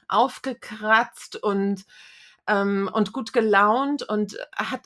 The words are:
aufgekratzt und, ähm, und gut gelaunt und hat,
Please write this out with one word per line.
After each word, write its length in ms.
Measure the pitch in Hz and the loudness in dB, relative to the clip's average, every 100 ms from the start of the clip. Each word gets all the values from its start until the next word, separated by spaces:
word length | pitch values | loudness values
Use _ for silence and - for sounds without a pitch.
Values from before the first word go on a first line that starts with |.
| - | -2
aufgekratzt 1300 | 202 254 - 269 - - 214 214 220 247 - - | 0 0 -2 -10 -10 -12 -6 2 2 2 -6 -14
und, 500 | - 214 196 202 190 - - - - - _ - | -6 -2 0 0 -2 -8 -20 -20 -20 -20 _ -2
ähm, 420 | 202 196 196 196 | 0 2 0 0
und 200 | 220 208 | 0 -2
gut 200 | 262 226 | -2 -2
gelaunt 720 | 247 220 202 208 240 277 285 | 0 4 4 4 4 0 -2
und 340 | - 208 208 - - | -2 -2 -2 -6 -10
hat, 280 | - 202 254 | -8 -6 -8